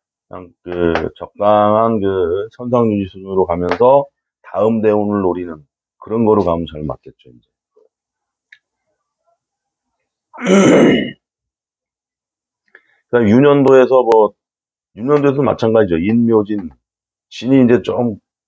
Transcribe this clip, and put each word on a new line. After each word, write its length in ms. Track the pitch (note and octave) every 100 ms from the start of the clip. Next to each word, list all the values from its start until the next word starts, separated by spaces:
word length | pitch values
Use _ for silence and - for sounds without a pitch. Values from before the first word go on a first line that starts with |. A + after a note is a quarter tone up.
| _ _ _
그냥 240 | F#2+ F2 _
그 300 | F2 F2 E2+ E2 D#2+ -
적당한 840 | F2 - G#2 G#2 G#2 G#2+ A2+ A2
그 480 | G2 F#2+ E2+ F#2+ A2
선상유지 560 | - B2 A#2+ A2+ G#2 F#2+
수준으로 360 | F#2+ F#2+ F#2+ F2
가면서 600 | F2 F2+ F2 A#2+ C#3 C#3+ _ _ _
다음 400 | - F#2 G#2+ A2+
대운을 400 | G#2+ G#2 G#2 G2+
노리는 320 | F#2 F2 F2 D#2 C#2+ _ _ _
그런 260 | - A2+ A2
거로 180 | G#2
가면 220 | F2 E2+ D#2+
잘 100 | D#2
맞겠죠, 460 | D2+ B1+ - - B1+
이제. 180 | A#1+ _ _ _ _ _ _ _ _ _ _ _ _ _ _ _ _ _ _ _ _ _ _ _ _ _ _ _ _ _ -
<clears throat> 840 | B3 G3 - - - - - - _ _ _ _ _ _ _ _ _ _ _ _ _ _ _ _ _ _ _
그다음 180 | B2 A2
유년도에서 760 | A#2 C#3+ C#3+ C3 C3 B2 C3
뭐, 280 | A#2+ A2+ G#2 - _ _ _ _ _ -
유년도에서 460 | B2+ D3 C#3 C3+
마찬가지죠. 560 | B2+ - A2+ A2+ G2+ E2
인묘진. 720 | F#2+ A#2 A#2 A2 G2+ G#2+ E2 - _ _ _ _ _
진이 340 | - A#2 C3+
이제 180 | B2 A#2+
좀 340 | - G2 A#2+ G2 _ _